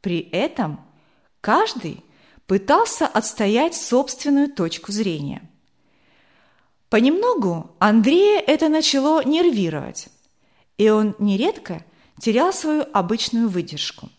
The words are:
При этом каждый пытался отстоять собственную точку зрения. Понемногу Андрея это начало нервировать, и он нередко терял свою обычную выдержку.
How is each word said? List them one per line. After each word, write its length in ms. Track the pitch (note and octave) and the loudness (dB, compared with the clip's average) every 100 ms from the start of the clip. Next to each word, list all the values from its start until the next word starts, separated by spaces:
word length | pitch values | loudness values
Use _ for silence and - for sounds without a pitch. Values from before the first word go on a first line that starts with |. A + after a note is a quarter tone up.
При 180 | G3+ F3 | -4 -6
этом 640 | - E3+ D4+ D#4+ E3+ C#3+ - _ _ _ _ _ | -4 -4 -4 -4 -6 -6 -16 _ _ _ _ _
каждый 640 | - C4 A4 C4 D#3+ - _ _ _ _ - | 0 0 0 -4 -12 -12 _ _ _ _ -2
пытался 600 | F#3+ G3 E4 A4+ - D#4 | -2 2 2 2 0 0
отстоять 680 | G#3+ - - G3+ A3+ E4 | 0 -4 -2 0 2 0
собственную 760 | E4+ - B3 C#4 - C#4+ C#4 C#4+ | -2 0 0 0 -6 0 2 0
точку 400 | C#4+ E3 - - | -2 -6 -6 -8
зрения. 580 | G3+ G#3+ D#3 C#3+ - E3 _ _ _ _ _ _ _ _ _ _ _ _ _ _ | -4 -4 -4 -8 -12 -16 _ _ _ _ _ _ _ _ _ _ _ _ _ _
Понемногу 840 | - B3+ E4+ A#4+ G#4 G3 E3+ - _ | 2 4 2 0 0 -2 -4 -8 _
Андрея 640 | G#3 A3+ A3 E4+ G#4 G#4 | 2 4 4 4 4 2
это 260 | - D#4 D#4+ | 2 2 2
начало 560 | D#4 D#4 C#4 C#4 D#4+ | 2 0 0 2 2
нервировать, 840 | C4 D#4 F4 A3 E3+ D3+ - - - _ _ _ _ _ _ - | 2 2 2 0 -2 -4 -10 -14 -18 _ _ _ _ _ _ 0
и 120 | G#3+ | 2
он 260 | G#3+ G#3+ G3 | 4 0 0
нередко 680 | G#3 G3 D#4+ - - D#3+ - _ _ - | -2 0 -2 -4 -12 -14 -14 _ _ -6
терял 320 | A3+ A3+ F4 | -2 2 0
свою 340 | F4+ D#4 D4+ - | -2 -2 -2 0
обычную 560 | G3+ F3 A3+ - A3+ A3+ | -2 -2 -4 -2 -2 0
выдержку. 600 | F3+ E3+ D3+ - - - | -2 -6 -8 -10 -10 -20